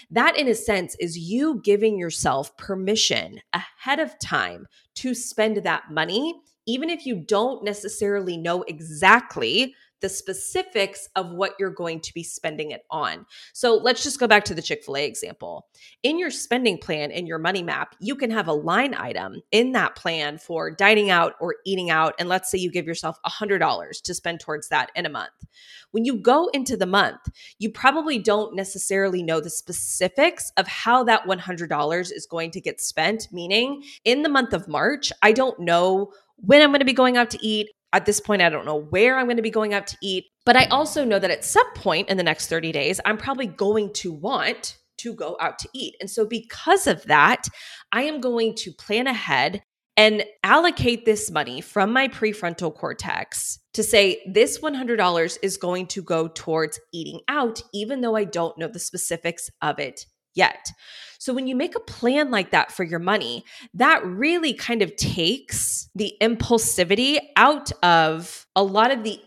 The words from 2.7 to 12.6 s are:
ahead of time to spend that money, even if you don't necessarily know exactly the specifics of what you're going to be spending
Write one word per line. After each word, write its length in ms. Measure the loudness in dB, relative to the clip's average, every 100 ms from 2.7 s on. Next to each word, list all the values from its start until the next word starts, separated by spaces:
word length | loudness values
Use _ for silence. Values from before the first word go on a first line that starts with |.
| -4 0 2 2 0 -2 -14 _
ahead 460 | -8 -8 _ -2 -2
of 180 | -2 -6
time 460 | -4 -2 -2 -6 -18 _ _ -8
to 180 | -6
spend 440 | -6 -6 0 0 0
that 340 | -2 -2 -4
money, 440 | -4 -2 0 -2 -6 _ _ -6
even 240 | -4 -2
if 160 | -6 -4
you 100 | -6
don't 480 | 0 2 2 -2
necessarily 720 | -6 -6 -10 -4 -2 -2 -4 -4
know 260 | -2 -2
exactly 1120 | -4 -12 -12 4 8 8 6 -4 0 0 0 -6 _ _
the 100 | -8
specifics 1000 | -8 -8 -10 -6 -6 -4 -4 -4 -6 -8 -6
of 160 | -6
what 240 | -4 -4 -4
you're 120 | -6
going 280 | -4 -8 -8
to 140 | -10
be 80 | -12
spending 480 | -12 -8 -8 -6